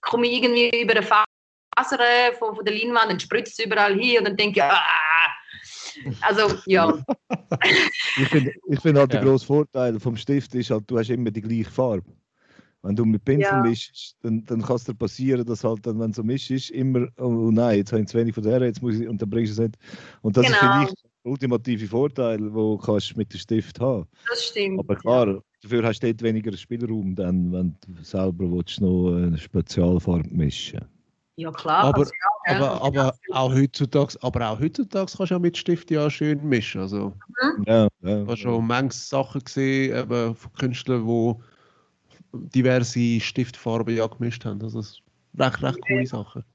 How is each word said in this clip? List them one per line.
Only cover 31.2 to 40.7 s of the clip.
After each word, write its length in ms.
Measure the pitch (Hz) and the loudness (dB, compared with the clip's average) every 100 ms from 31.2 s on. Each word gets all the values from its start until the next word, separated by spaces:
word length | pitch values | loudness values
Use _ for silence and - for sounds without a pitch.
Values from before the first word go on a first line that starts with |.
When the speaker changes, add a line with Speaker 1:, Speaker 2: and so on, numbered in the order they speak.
| _ - | _ -12
Speaker 1:
Ja, 160 | 165 | -12
klar, 320 | - 165 160 | -8 0 4
Speaker 3:
Aber, 80 | 196 135 | 4 4
Speaker 1:
kannst 60 | 139 | 2
du 400 | - 190 208 - | 0 -2 -2 0
ja, 40 | 190 | 2
Speaker 3:
aber, 360 | 135 117 135 | 2 0 0
Speaker 1:
ja. 80 | 135 | 2
Speaker 3:
aber 140 | 131 - - | 0 0 -6
auch 200 | 131 131 | 0 2
heutzutage, 600 | 131 139 - 131 147 139 - | 4 2 0 0 2 0 -2
aber 260 | 127 120 117 | -4 -2 -4
auch 80 | 110 | -2
heutzutage 520 | 151 - 220 202 185 - | -4 -4 -4 -4 -4 -4
kannst 140 | 185 | -4
du 40 | |
ja 40 | 180 | 0
mit 180 | 175 170 | 0 -2
Stift 320 | - 175 - | -2 -2 0
ja 180 | 151 147 | 0 0
schön 320 | - 151 147 147 | 0 0 0 0
mischen. 320 | 123 - 95 | 0 0 -6
Also, 320 | 95 101 101 95 - - 262 107 | -6 -4 -6 -10 -14 -2 -2 0
Speaker 1:
Mhm. 80 | 101 | 4
Speaker 2:
Ja, 220 | 113 107 _ | 6 4 _
ja. 200 | 90 104 | -4 -2
Speaker 3:
ich 40 | 104 | -2
habe 80 | 117 | -4
schon 300 | 101 117 113 | -2 -2 0
manche 320 | 120 135 - | 0 -2 -4
Sachen 420 | - 135 131 139 | -6 -4 -4 -8
gesehen, 520 | 123 - 135 135 135 120 | -8 -4 0 0 -2 -4
eben 380 | 113 120 117 | -4 -2 -2
von 180 | 110 - | -6 -12
Künstlern, 520 | - 131 | -6 -4